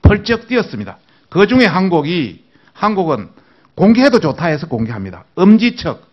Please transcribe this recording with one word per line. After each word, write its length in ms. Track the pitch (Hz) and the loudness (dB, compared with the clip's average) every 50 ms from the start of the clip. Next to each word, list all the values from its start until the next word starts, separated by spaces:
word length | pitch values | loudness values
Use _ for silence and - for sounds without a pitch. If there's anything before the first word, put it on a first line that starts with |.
펄쩍 460 | - - 208 208 208 - 233 226 226 - | 0 0 -2 -2 -2 -6 -6 -6 -6 -4
뛰었습니다. 500 | 247 240 202 - - 107 104 98 95 _ _ _ _ _ _ _ | -4 -4 -4 -6 -10 -12 -12 -14 -16 _ _ _ _ _ _ _
그 180 | - 170 202 | 0 0 0
중에 200 | 190 247 262 247 | 2 4 2 2
한 220 | 196 147 180 190 190 | 2 2 0 0 0
곡이, 560 | 175 160 143 151 180 175 139 104 82 - _ _ _ _ _ _ | 0 0 -2 -2 -4 -4 -4 -6 -8 -14 _ _ _ _ _ _
한 220 | _ - - 208 214 | _ -4 -4 -2 -2
곡은 340 | 190 185 160 143 107 95 - _ _ _ _ _ _ _ _ _ | -2 -2 -2 -2 -4 -6 -14 _ _ _ _ _ _ _ _ _
공개해도 420 | - 170 202 - 233 262 285 240 247 | 2 4 4 4 4 4 4 2 2
좋다 280 | - 151 127 - 160 | 0 0 -4 -2 -4
해서 200 | 170 156 147 175 | -4 -4 -4 -6
공개합니다. 580 | 160 127 110 113 110 120 104 95 95 90 - - _ _ | -6 -6 -6 -6 -6 -6 -10 -10 -12 -14 -16 -20 _ _
엄지척. 680 | - 180 196 214 220 214 240 - - - 165 123 - _ _ | 2 6 6 6 6 4 0 -4 -4 -8 -8 -8 -8 _ _